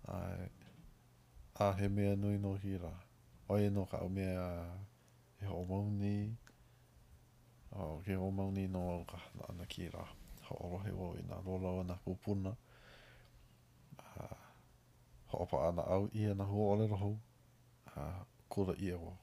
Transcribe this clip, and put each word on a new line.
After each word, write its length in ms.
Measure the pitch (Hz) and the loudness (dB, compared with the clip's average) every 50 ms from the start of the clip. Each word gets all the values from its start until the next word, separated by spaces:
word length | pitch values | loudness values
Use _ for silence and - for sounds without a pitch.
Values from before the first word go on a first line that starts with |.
| - - | -6 -4
Ai, 400 | 95 92 87 92 92 90 90 - - - - - - - - - - - - - - - - - - - - - - | -4 -4 -2 -4 -4 -4 -6 -8 -10 -14 -20 -20 -20 -20 -20 -20 -20 -20 -20 -20 -20 -20 -20 -20 -20 -20 -20 -18 2
a 180 | - 104 101 | 4 6 6
he 160 | 92 95 101 98 | 6 6 4 4
mea 280 | 98 101 101 101 101 | 4 6 6 6 4
nui 220 | 98 101 104 101 101 | 4 4 2 2 2
no 200 | 98 98 98 98 | 2 0 0 0
ki 180 | 95 98 95 92 | -2 -2 -2 -2
ra. 140 | 87 80 82 90 - - - - - - - - - - | -2 -6 -6 -8 -14 -20 -20 -20 -20 -20 -20 -14 0 4
O 80 | 98 104 | 6 6
e 120 | 104 104 | 6 6
no 140 | 98 101 92 | 4 2 0
ka 120 | - - - | 0 -2 -2
au 100 | 92 90 | -2 0
mea, 580 | 95 98 95 95 92 92 90 90 87 85 85 85 87 95 101 - - - - - - - - - - - | 0 0 2 2 0 0 0 -2 -2 -4 -6 -6 -8 -10 -12 -12 -16 -20 -20 -20 -20 -20 -20 -20 -12 -6
e 60 | 101 | -4
ho 180 | 98 87 85 90 | -4 -2 -2 -2
mauni, 720 | 92 95 101 104 104 104 101 101 101 101 101 104 107 113 - - - - - - - - - - - - - - - - - - - - - - - - - - - | 0 0 2 2 2 0 2 2 2 2 2 0 -2 -4 -6 -10 -20 -20 -20 -20 -20 -20 -20 -20 -20 -20 -20 -20 -20 -20 -20 -20 -20 -20 -20 -20 -20 -20 -20 -18 -12
o 280 | - 101 90 78 78 80 95 | -6 -4 -4 -4 -4 -4 -2
ke 100 | 98 98 | -2 0
ho 160 | 95 92 98 | 2 2 0
mauni 360 | 98 98 95 98 98 98 95 92 | 0 0 0 0 0 0 0 0
no 140 | 92 92 90 90 | 0 0 0 0
au 140 | 87 85 85 | -2 -2 -4
ka 120 | - - | -8 -10
hana 320 | 87 - - - - - - | -12 -12 -12 -12 -10 -10 -8
ana 160 | 90 87 90 | -8 -10 -10
ki 220 | - - - 90 85 | -8 -6 -6 -6 -6
ra. 160 | - 87 87 - - - - - - - - - | -6 -8 -10 -10 -12 -16 -16 -16 -16 -16 -8 -8
Ho 100 | - - - | -8 -6 -4
alohe 260 | 87 87 98 101 101 | -4 -4 -4 -4 -4
wau 220 | 92 92 92 87 85 | -4 -2 -4 -4 -4
i 60 | 87 | -6
nā 180 | 87 85 - 87 92 | -6 -6 -6 -6 -4
rola 240 | 92 92 92 92 90 90 92 | -2 -2 0 0 0 0 0
o 20 | |
nā 140 | 90 90 90 92 - | 0 -2 -4 -4 -4
kupuna. 480 | 95 92 - - 104 101 98 95 95 110 - - - - - - - - - - - - - - - - - - - - - - - - - - - - - | -4 -4 -2 0 0 0 2 0 -2 -4 -6 -12 -20 -20 -20 -20 -20 -20 -20 -20 -20 -20 -20 -20 -20 -20 -20 -20 -20 -20 -20 -20 -20 -20 -20 -20 -18 -18 -18
A, 300 | - - - - - - - - - - - - - - - - _ _ - - - - - - - - | -18 -14 -12 -10 -10 -10 -10 -14 -16 -20 -20 -20 -20 -20 -20 -20 _ _ -20 -20 -20 -20 -20 -20 -8 -4
ho 60 | - - | -2 -2
opa 300 | 87 - - 67 71 82 | 0 2 2 4 4 4
ana 140 | 87 85 | 4 2
au 260 | - - 90 95 101 - | 2 4 4 4 4 2
i 140 | - 110 107 104 | 2 2 2 2
ana 140 | 101 98 98 | 2 2 0
ho 240 | 98 101 104 107 101 | 2 2 4 6 6
o 40 | 101 | 6
lero 200 | 107 110 107 104 | 6 6 4 2
hou. 200 | 95 104 101 107 107 - - - - - - - - - - - - - - - | 2 0 0 -2 -4 -8 -16 -20 -20 -20 -20 -20 -20 -20 -20 -20 -20 -20 -12 -8
A, 280 | - 71 78 90 92 - - _ - - - | -6 -6 -6 -6 -8 -10 -14 _ -20 -14 -4
kura 260 | - 101 98 92 82 - | 0 2 2 2 2 0
ia 180 | 98 92 90 85 | -2 -2 -2 -4
wau. 180 | 85 90 90 - | -6 -8 -10 -12